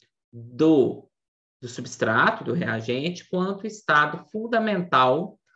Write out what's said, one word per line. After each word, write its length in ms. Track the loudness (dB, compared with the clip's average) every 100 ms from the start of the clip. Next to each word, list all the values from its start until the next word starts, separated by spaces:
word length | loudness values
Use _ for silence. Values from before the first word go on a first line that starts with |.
| _ _ _
do, 800 | -20 -8 2 6 6 4 0 -14 _ _ _ _ _
do 80 | -14
substrato, 760 | -12 -10 -4 0 2 2 0
do 80 | -4
reagente, 720 | -4 -4 -4 -4 -4 -4 -8 -6
quanto 320 | -4 -4 -6
o 40 | -10
estado 600 | -8 0 2 2 -2 -10
fundamental 1080 | -10 -2 0 0 -2 0 2 4 2 -2 -10 _